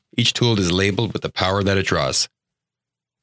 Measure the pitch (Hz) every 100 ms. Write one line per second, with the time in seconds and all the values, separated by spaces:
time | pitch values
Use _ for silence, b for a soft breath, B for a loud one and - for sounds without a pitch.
0 | _ - 117 - 123 107 90 90 98 98
1 | 117 - 92 - 92 98 98 98 92 85
2 | 67 - - _ _ _ _ _ _ _
3 | _ _